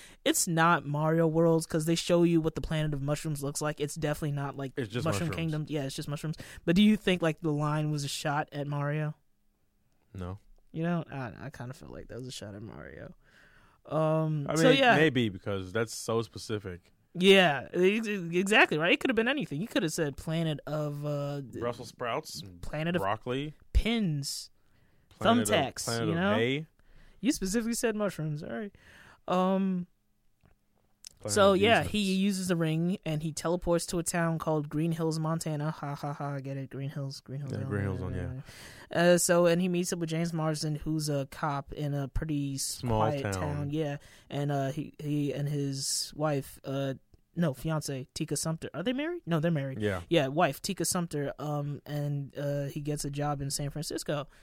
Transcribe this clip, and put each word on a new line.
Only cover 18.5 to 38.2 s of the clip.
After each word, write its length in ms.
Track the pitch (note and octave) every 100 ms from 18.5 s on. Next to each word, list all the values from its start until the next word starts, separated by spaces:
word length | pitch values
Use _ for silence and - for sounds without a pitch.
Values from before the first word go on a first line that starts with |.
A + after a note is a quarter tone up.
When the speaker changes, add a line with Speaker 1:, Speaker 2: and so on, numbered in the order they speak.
| A3 F4 D3+
Speaker 1:
right? 140 | E3+
It 60 | C#4+
could 120 | -
have 40 |
been 140 | A3+ A#3
anything. 320 | C#4+ F#3+ C#3+
You 80 | A3+
could 140 | C#4
have 100 | D#3+
said 240 | E3 D#3 C#3+
planet 420 | - D#3+ E3 D3 -
of, 380 | D3+ D3 D3
uh, 380 | D3 C#3+ C#3+ C#3+
Speaker 2:
Brussels 460 | B2+ - A#2+ A#2 A#2
sprouts, 540 | - A#2+ B2+ - - G2 F2
Speaker 1:
planet 340 | - D3+ E3 F3
of 60 |
Speaker 2:
broccoli, 520 | G2 G#2+ B2 C3 D3+ - -
Speaker 1:
pins, 760 | - G#3 A#3 G3 D3 C#3 - - _ _ _ _ _ _ -
Speaker 2:
planet 280 | G#3 A#3+ G#3
of, 40 |
Speaker 1:
thumbtacks, 300 | G3+ B2+ -
Speaker 2:
planet 220 | - A#2 A2+
Speaker 1:
you 60 |
Speaker 2:
of 40 | E3
Speaker 1:
know? 160 | F#3+
Speaker 2:
hay. 320 | G#3 A#2+ C#3 D#3+ _ _ - - -
Speaker 1:
You 100 | G#3+
specifically 420 | - F#3+ A3+ A3+
said 200 | A#3 A#3
mushrooms. 480 | G#3 G#3 - D#3 D3
All 60 | -
right. 220 | A#2 G2+ - - - - - -
Um, 580 | F3+ F#3 F#3+ F#3+ F#3 F3 _ _ _ _ _ _ _ _ _ _ _ - _
Speaker 2:
Planet 140 | G#2+
Speaker 1:
so 180 | G#3 G3
Speaker 2:
of 60 | F#3+
Speaker 1:
yeah, 240 | G#3 G#3
Speaker 2:
these 80 | D3
Speaker 1:
he 60 | G#3+
Speaker 2:
nuts. 180 | F#3+ F#3+
Speaker 1:
uses 300 | G3+ F#3+ F#3
the 80 | E3+
ring 420 | D#3+ D#3+ E3+ F#3 D#3+
and 160 | D#3
he 100 | D#3+
teleports 540 | D3 E3 F3 - E3+ -
to 120 | F3
a 40 |
town 360 | E3 F3 E3 D#3+
called 300 | E3 D#3 D3
Green 240 | D3+ E3+
Hills, 260 | E3 D#3+ D#3+
Montana. 520 | D#3 E3 E3 D3 D3+
Ha 240 | D#3 C#3+
ha 180 | C#3+ D3
ha! 260 | C#3+ C#3+ C#3+
Get 180 | C3+ C#3
it? 100 | C3+
Green 220 | C3 C#3
Hills, 300 | D3+ C#3 C#3
Green 200 | - C3+
Hills. 120 | C#3+
Speaker 2:
Yeah, 80 | G#2
Speaker 1:
yeah, 40 |
Speaker 2:
Green 180 | G2 G2+
Hills 180 | G2 F#2
Speaker 1:
yeah, 60 | F2+
Speaker 2:
on, 80 |
Speaker 1:
yeah, 60 | F2+